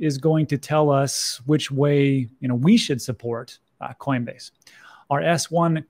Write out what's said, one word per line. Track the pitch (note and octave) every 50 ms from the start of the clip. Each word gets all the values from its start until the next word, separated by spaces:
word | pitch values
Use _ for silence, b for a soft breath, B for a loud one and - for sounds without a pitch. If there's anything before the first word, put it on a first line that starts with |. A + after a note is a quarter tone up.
is | E3+ D3+ C#3
going | C3+ C#3 D#3+ D#3 D#3 D3+
to | - D3
tell | C#3 - - D3+ D#3 D3+ D3
us | C#3+ C3+ C#3 C3+ - - - - - - A#2+
which | C3+ D#3 D3 - -
way, | C#3+ C3 C#3+ C#3+ C#3+ C#3+ C#3 C#3 C3+ C3+ B2+ A2+ - _
you | C3+ B2+
know, | B2
we | A#2+ C3 F3 A#3 A3+
should | - - C#3+ A#2 -
support, | - A#2+ - - A#2+ A#2 A#2 C3 - - - _ _ _ - -
uh, | - B2+ -
Coinbase. | - C#3 C3+ B2 A#2+ A2+ - - - - - _ B B B B B B B B B -
Our | C#3 C#3+
S | D#3+ D#3+ E3+ D#3 - -
one | D#3+ E3+ E3+ E3 D#3+ D#3+ D#3 -